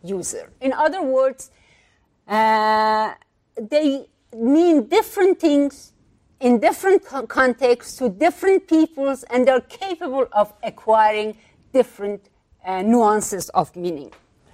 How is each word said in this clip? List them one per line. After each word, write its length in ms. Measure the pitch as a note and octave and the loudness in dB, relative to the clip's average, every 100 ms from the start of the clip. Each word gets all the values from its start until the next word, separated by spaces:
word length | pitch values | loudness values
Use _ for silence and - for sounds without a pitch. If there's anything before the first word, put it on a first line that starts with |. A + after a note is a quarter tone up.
user. 460 | F3 F#3+ - - - - | -10 -10 -8 -12 -16 -8
In 120 | C4 | -6
other 280 | B3+ D#4 F#4 | -2 -2 -2
words, 500 | C#4+ C4 C4 C4 - _ _ _ _ _ _ _ - | -2 0 0 -4 -20 _ _ _ _ _ _ _ -6
uh, 840 | G#3+ A3 A3 G#3+ G#3+ G#3+ G#3+ G#3+ - _ _ _ - | 0 2 2 2 2 2 0 -2 -8 _ _ _ -16
they 520 | G#3+ D4 D4+ C4+ - _ _ A3+ | -4 0 0 -2 -8 _ _ -4
mean 520 | A#3 D4+ F4 D4+ G#3+ | 0 4 4 2 2
different 520 | G4 G#4+ - F#4+ F4+ | 0 0 0 0 2
things 540 | D#4+ C#4+ C#4+ - - _ _ _ _ - | 2 2 0 -4 -20 _ _ _ _ -4
in 200 | B3 A#3+ | 0 2
different 460 | D4+ - F#4+ F#4 - | 2 0 2 2 0
co-, 220 | C4+ A3+ | -12 -6
contexts 680 | - C4 A#3+ B3+ B3 - - | 0 0 2 0 0 -4 -6
to 120 | B3+ | -6
different 580 | F#3 E4 - G4 F#4+ - | 0 0 0 0 0 2
peoples, 560 | D#4+ D#4+ - C4+ C4 | 2 2 -2 -4 -4
and 240 | - B3 B3+ | -4 0 2
they're 140 | B3+ | 2
capable 680 | B3 - F#4+ F4+ E4+ C4+ B3 | -2 -12 -10 -8 -6 -4 -2
of 220 | G#3 G#3 - | 0 -2 -4
acquiring 760 | A3+ - - A3 G#3+ G#3+ G#3+ G#3 _ _ _ | -14 -8 0 2 2 0 -6 -10 _ _ _
different, 560 | C4 A#3+ - G3+ G3+ _ _ _ _ F#3 | 0 0 -4 -10 -10 _ _ _ _ -8
uh, 160 | F#3 | -4
nuances 680 | G3+ A#3+ G#3+ G#3+ G3 G3 - | 2 2 4 2 -2 -8 -4
of 260 | - D#3 F3+ | -4 -4 -6
meaning. 360 | F3 D3+ B2+ - _ _ _ | -8 -8 -14 -20 _ _ _